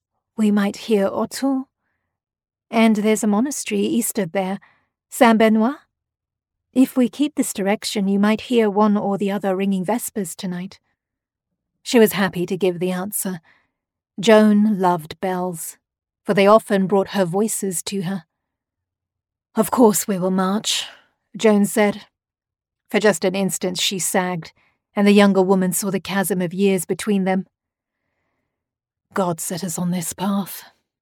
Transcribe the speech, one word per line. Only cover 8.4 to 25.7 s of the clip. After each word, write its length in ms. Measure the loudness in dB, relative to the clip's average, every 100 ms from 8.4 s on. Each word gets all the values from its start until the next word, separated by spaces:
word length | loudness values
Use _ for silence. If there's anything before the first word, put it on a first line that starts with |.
hear 280 | 0 0 2
one 260 | 2 2 2
or 220 | 0 -2
the 120 | -2
other 260 | -2 -2 -2
ringing 280 | -2 -2
vespers 520 | -2 -4 -6 -8 -8 -8
tonight." 420 | -10 -10 -12 -16 _ _ _ _ _ _ _ _ _ _
She 160 | 0 4
was 140 | 4
happy 340 | 2 -4 -4 -6
to 100 | -2
give 220 | -2 -2
the 140 | -4
answer. 480 | -4 -6 -8 -8 -10 -14 _ _ _ _ _ _ -2
Joan 580 | 4 6 6 4 2 2
loved 400 | 0 0 -4 -10
bells, 580 | -6 -4 -6 -8 -12 -16 _ _ _ _
for 100 | -2
they 140 | 4 6
often 400 | 6 4 0 2
brought 220 | 0 0
her 160 | -2
voices 580 | -2 0 -2 -4 -6 -6
to 180 | -8 -6
her. 220 | -6 -8 -10 _ _ _ _ _ _ _ _ _ _ _ _ -4
"Of 160 | -2
course 340 | 4 4 4 -2
we 120 | -4
will 120 | -2
march," 560 | 0 0 -2 -4 -6 -8 -16 _ _ _ -2
Joan 280 | 2 2
said. 420 | 2 2 0 -2 -10 _ _ _ _ _ _ _ _
For 120 | 0
just 240 | 2 2
an 100 | 0
instant 460 | -2 -2 -4 -6 -4
she 180 | -4 -4
sagged, 540 | -4 -2 -2 -6 -10 -20 _ _ _
and 120 | 0 4
the 60 |
younger 300 | 6 6 4
woman 300 | 2 2 0